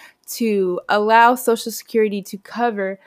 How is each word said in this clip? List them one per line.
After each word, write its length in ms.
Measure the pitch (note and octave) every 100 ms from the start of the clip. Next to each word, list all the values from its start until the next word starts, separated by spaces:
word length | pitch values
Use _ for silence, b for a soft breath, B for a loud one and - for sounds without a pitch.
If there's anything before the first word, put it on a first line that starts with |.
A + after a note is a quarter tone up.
| B B -
to 540 | - A#3 G3+ F#3 F3+ -
allow 480 | G#3 G#3+ A3+ A#3 B3+
Social 360 | B3 A3+ A#3
Security 500 | G#3+ - A#3 G#3+ G3+
to 160 | F3+ G3
cover 600 | - G#3+ A#3+ G3+ F#3+ G3